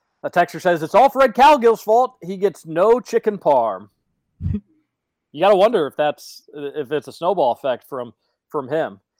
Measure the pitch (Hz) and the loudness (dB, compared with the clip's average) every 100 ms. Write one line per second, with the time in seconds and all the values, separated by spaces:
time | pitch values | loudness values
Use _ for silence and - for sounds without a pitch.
0 | _ _ 147 180 175 160 180 170 151 196 | _ _ -4 -2 -2 -2 -2 -2 0 2
1 | 254 254 269 220 277 294 233 220 - 226 | 4 4 0 4 4 6 4 0 2 0
2 | 254 - 170 196 196 - 160 160 208 240 | 0 -4 -14 -4 -4 -4 -8 0 2 2
3 | - 220 214 208 165 135 113 95 104 _ | 0 -4 -4 -4 0 0 0 -6 -14 _
4 | _ _ _ _ - 208 - _ _ _ | _ _ _ _ -8 -8 -10 _ _ _
5 | _ _ _ 139 185 196 208 226 143 - | _ _ _ -2 2 4 2 0 -2 -2
6 | 151 143 - - _ 147 143 139 127 147 | -4 -4 -12 -20 _ -16 -12 -10 -8 -8
7 | 135 - 170 196 135 113 139 120 - 135 | -8 -8 -4 0 -2 -2 -4 -6 -8 -12
8 | 120 - _ _ _ 151 131 156 131 98 | -12 -16 _ _ _ -10 -6 -6 -6 -10
9 | _ _ | _ _